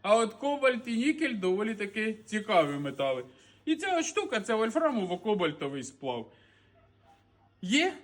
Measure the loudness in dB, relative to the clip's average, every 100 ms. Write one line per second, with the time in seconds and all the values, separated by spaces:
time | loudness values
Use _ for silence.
0 | 6 4 4 -2 -2 2 0 0 -2 0
1 | 0 0 -2 0 0 0 -2 -4 -6 -2
2 | -4 -4 -6 -6 2 4 4 0 -4 -2
3 | 0 0 -6 -18 -20 _ -4 -2 0 0
4 | 0 -2 -2 -4 0 0 2 2 2 0
5 | -2 -2 0 2 0 -2 -6 -6 -10 -8
6 | -6 -6 -8 -18 _ _ _ _ _ _
7 | _ _ _ _ _ _ 0 2 2 -4